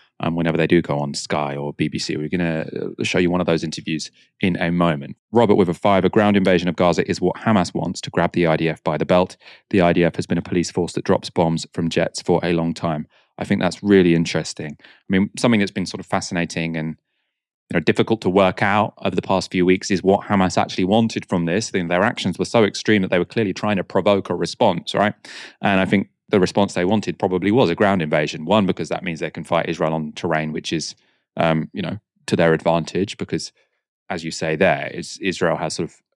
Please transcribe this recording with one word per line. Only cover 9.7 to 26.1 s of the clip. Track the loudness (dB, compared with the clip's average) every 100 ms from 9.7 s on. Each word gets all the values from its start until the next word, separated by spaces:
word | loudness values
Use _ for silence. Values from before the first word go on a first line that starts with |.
The | 2
I | 4
D | 4
F | 2 0
has | -4
been | -4
a |
police | -2 -2 -2
force | -2 -4
that | -2
drops | 0 0 0
bombs | 0 0 0 -4
from | -4 -2
jets | 0 -2 -2
for | 0 0
a | 2
long | 0 -2 -4
time." | -4 -4 -8 _ _ -10
I |
think | -4 -2
that's | -2 -2
really | 4 6 6
interesting. | 4 2 -2 -6 -8 -12 -12
I | -18 _ -2
mean, | 0 0 0
something | 2 2
that's | 0
been | -2 -6
sort | -8
of | -6
fascinating | -6 -4 -4 -4 -4 -6 -4
and, | -6 -10 _ _ _ _ _ _ -6
you |
know, | -2
difficult | 0 0 0 0
to | 0
work | 2 2 2
out | 0 0 0 -4
over | -4 -4
the |
past | 0 -2 0
few | 0 2
weeks | 2 0
is | -2
what | 2 2 2
Hamas | 0 2 0
actually | -2 -2 0
wanted | 2 2 -2 -4
from | -2 0
this. | -2 -2
Then | -4 -2
their | 0
actions | 0 0 -4 -4
were | 0
so | 2
extreme | 2 0 0 2
that | 2
they | 0
were | 0
clearly | -2 -4
trying | -2 -2 -2
to |
provoke | -2 0 2 2 0
a | -4
response, | -4 0 0 0 -2 0
right? | 0 -2 -12 -18 -20 -4
And | 0 2
I | 2
think | 0 -2